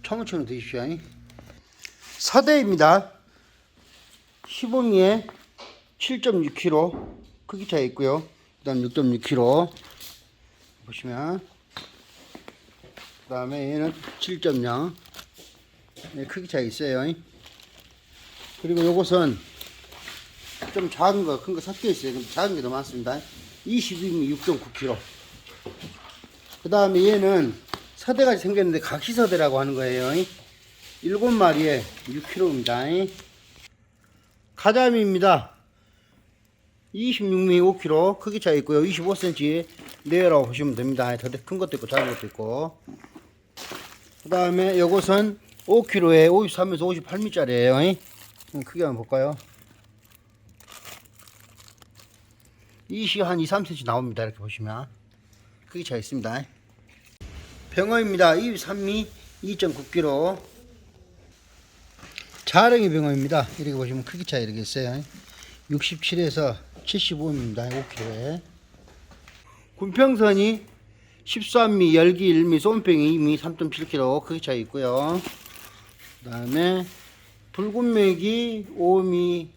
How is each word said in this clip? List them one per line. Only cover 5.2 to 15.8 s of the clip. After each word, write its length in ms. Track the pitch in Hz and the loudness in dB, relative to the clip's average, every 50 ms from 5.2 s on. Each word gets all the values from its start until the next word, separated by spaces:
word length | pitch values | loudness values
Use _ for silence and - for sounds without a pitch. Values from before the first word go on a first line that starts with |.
| 214 - - - _ _ _ - - - - _ _ _ _ _ | -4 -10 -20 -20 _ _ _ -20 -20 -20 -20 _ _ _ _ _
칠점육 560 | - - 262 226 - 254 202 180 156 143 - | -6 -6 -6 -2 0 0 2 2 0 -2 -6
킬로 640 | - - 175 156 151 165 180 - - - - - - - - _ _ _ | -4 -2 2 2 2 2 0 -2 -10 -14 -14 -18 -20 -20 -20 _ _ _
크기 200 | - - 190 202 | -16 -14 -14 -8
차이 200 | - 175 151 131 | -4 -2 -2 -2
있고요. 360 | 123 127 - 139 135 143 160 160 - _ _ _ _ _ _ | -2 -2 -2 0 0 0 -2 -4 -10 _ _ _ _ _ _
그다음 220 | _ 143 131 127 | _ -4 -4 -2
육점육 400 | 123 123 - 156 139 127 123 113 | -4 -2 -2 0 2 2 0 0
킬로. 500 | - - 147 127 120 123 139 156 175 170 - - - - - - - - - - _ _ _ _ _ _ _ _ _ _ _ _ - | -2 -2 0 2 4 4 4 4 2 -2 -6 -18 -20 -20 -20 -20 -20 -20 -20 -20 _ _ _ _ _ _ _ _ _ _ _ _ -20
보시면. 540 | 117 110 - - 127 120 127 143 160 180 190 185 - _ _ _ _ _ - - - - _ _ _ - - - - - - - - _ _ _ _ _ _ - - _ - - - - - _ | -18 -18 -14 -12 -10 -8 -6 -6 -6 -6 -8 -10 -16 _ _ _ _ _ -20 -20 -20 -20 _ _ _ -20 -20 -20 -20 -20 -20 -20 -20 _ _ _ _ _ _ -20 -20 _ -20 -20 -20 -20 -20 _
그다음에 480 | - 131 127 127 127 143 143 139 139 | -10 -8 -8 -6 -6 -8 -8 -6 -6
얘는 200 | 147 151 151 160 160 - - - - - | -4 -4 -4 -4 -6 -10 -16 -18 -12 -12
칠점영. 760 | - 180 185 156 - 170 139 127 120 123 117 131 156 180 170 - _ - - - - _ _ - - - _ _ _ _ _ _ | -10 -10 -8 -2 -2 -2 0 0 -2 -2 -2 -4 -4 -6 -8 -12 _ -20 -20 -20 -20 _ _ -20 -20 -20 _ _ _ _ _ _